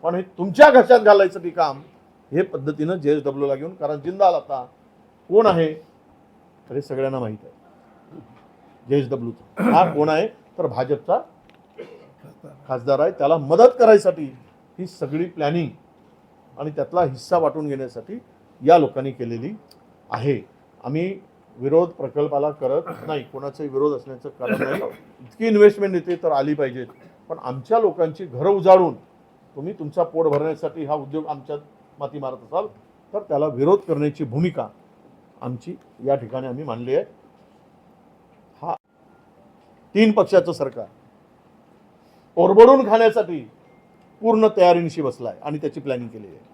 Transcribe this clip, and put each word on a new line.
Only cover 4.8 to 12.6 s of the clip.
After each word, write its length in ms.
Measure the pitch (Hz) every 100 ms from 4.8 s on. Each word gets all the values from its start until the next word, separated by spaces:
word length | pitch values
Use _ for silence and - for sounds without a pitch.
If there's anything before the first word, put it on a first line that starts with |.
| _ _ _ _ _
कोण 160 | 196 220
आहे 280 | 170 160
तर 1000 | 156 - _ _ _ _ _ _ _ _ 127
हे 60 |
सगळ्यांना 380 | 143 131 135 131
माहीत 180 | 117 107
आहे. 140 | - _ _ _ _ _ _ - - - _ _ _ _ -
जेएसडब्ल्यूचा 840 | 143 127 131 117 113 - - 220
हा 120 | 160 180
कोण 160 | 147 151
आहे 180 | 156 220 - _ -
तर 100 | 160
भाजपचा 520 | 117 131 143 - 214 - _ _ _ _ - - - - _ - - - -